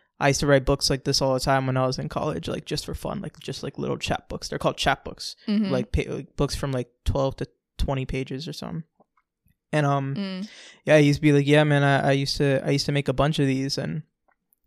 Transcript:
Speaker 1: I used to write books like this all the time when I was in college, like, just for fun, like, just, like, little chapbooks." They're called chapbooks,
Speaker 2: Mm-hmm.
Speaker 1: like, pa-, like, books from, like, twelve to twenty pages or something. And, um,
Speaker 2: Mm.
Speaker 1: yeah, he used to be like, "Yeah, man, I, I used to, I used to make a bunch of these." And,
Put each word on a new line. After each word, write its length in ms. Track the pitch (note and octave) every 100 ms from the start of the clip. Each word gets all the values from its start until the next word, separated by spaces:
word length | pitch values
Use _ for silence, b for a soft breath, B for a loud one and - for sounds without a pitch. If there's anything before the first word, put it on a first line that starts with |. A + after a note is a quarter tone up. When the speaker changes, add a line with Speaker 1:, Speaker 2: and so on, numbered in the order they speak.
| _ _
Speaker 1:
I 60 | C#3+
used 120 | C#3
to 60 | C#3+
write 180 | C#3
books 260 | C3 C#3 -
like 140 | C#3
this 160 | C#3+ C3+
all 120 | C3+
the 60 | C3
time 260 | C#3 C3+ C3
when 100 | C3
I 100 | C3
was 120 | C3
in 100 | D3+
college, 380 | - D#3 D3+ -
like, 160 | - -
just 180 | D#3 -
for 80 |
fun, 260 | E3+ - -
like, 180 | D#3 -
just, 220 | - C#3
like, 160 | C3+ -
little 180 | C3 C3
chapbooks." 500 | - - - D3 -
They're 100 | C#3+
called 180 | - -
chapbooks, 580 | D3+ C3+ - - - - -
Speaker 2:
Mm-hmm. 220 | G#3 G#3
Speaker 1:
like, 220 | B2+ -
pa-, 100 | - -
like, 240 | D3+ C3+ -
books 180 | C#3+
from, 180 | - C#3+
like, 160 | C3 B2 _
twelve 320 | - C#3 C3+ -
to 100 | - _ _ -
twenty 280 | - C3+ C3
pages 420 | C3 C3 C3+ D#3
or 40 |
something. 320 | - - D#3+ - _ _ _ _ _ _ _ _
And, 140 | D3+ C#3+
um, 280 | C#3 C3+ C#3+
Speaker 2:
Mm. 320 | G3 F#3 G#3 B B B
Speaker 1:
yeah, 140 | - D3+
he 80 | D3
used 120 | C#3+
to 40 |
be 100 | D#3
like, 140 | C#3+ C#3
"Yeah, 180 | D3
man, 180 | D3+ C#3+
I, 240 | C#3+ C#3 C#3+
I 40 |
used 240 | C#3 C3+ -
to, 220 | C#3+ C3+ D#3
I 40 |
used 160 | C#3+ -
to 60 |
make 160 | C#3+ C#3
a 40 |
bunch 260 | C3 C#3+ D#3
of 80 | C#3
these." 300 | C3 C3+ -
And, 240 | - D#3+ - _ _ _ _ _